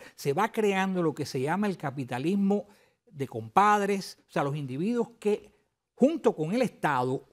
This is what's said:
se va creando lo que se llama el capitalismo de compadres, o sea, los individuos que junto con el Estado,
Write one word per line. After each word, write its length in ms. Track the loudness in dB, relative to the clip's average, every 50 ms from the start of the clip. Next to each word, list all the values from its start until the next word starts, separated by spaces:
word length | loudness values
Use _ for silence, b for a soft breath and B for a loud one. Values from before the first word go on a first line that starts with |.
| B B B
se 180 | -6 -4 -2 0
va 180 | 0 0 0
creando 500 | 0 0 2 2 2 2 0 0 0 0
lo 120 | 0 0 -2
que 120 | -2 -6
se 160 | -6 -4 -4
llama 260 | -2 -2 -2 -2 -2
el 100 | -2 -4
capitalismo 920 | -4 -6 -8 -6 -8 -6 -6 -6 -4 -2 0 0 2 2 2 2 0 -2 b b b b b b b _
de 220 | _ -10 -8 -8
compadres, 920 | -6 -6 -8 -8 0 2 4 6 6 4 4 2 0 -2 -2 -4 -8 -14 -18 _
o 40 | _
sea, 120 | -2 -2 -2
los 120 | 0 -2
individuos 540 | -4 -6 -6 -4 -2 -2 0 0 -2 -2 -4 -8 -4
que 320 | -2 0 0 -2 -4 -10 _ _ _ _ _ _ _ _ _
junto 380 | 2 4 4 4 2 0 0 0
con 180 | 0 -2 -2 0
el 80 | 0
Estado, 680 | 0 -2 -2 -2 0 0 2 2 0 0 -2 -4 -6 _